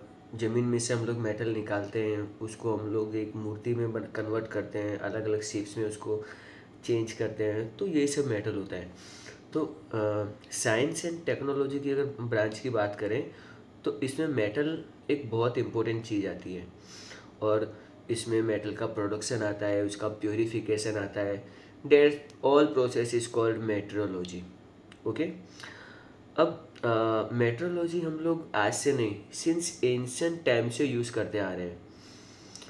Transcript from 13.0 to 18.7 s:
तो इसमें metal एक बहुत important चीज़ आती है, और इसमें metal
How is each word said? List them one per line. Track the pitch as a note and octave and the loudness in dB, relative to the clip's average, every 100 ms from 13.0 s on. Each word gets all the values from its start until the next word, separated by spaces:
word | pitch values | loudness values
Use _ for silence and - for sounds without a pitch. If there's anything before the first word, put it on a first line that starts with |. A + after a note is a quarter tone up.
| G#2 A#2 - - - - - - - | -2 -2 -2 -10 -18 -20 -20 -8 -6
तो | C#3+ | -2
इसमें | C3 C#3 D#3+ | -2 -2 0
metal | C3 G#2 D3 D3 E3 - - - | 2 2 2 0 -2 -6 -8 -2
एक | C#3+ A#2 | 0 0
बहुत | A2+ A#2+ B2 | 2 2 2
important | G#2 A2+ A2+ A2+ - | 0 0 0 -2 0
चीज़ | G#2+ F#2 | 0 0
आती | F2 F#2+ F2+ | -4 -8 -8
है, | F2+ - - - - - - - | -10 -16 -20 -18 -18 -18 -18 -2
और | G#2+ G#2+ A2 - - - - | 2 4 2 -6 -18 -12 -4
इसमें | A2+ A#2 A2+ | -2 2 2
metal | A2+ G#2 G#2+ | 4 2 0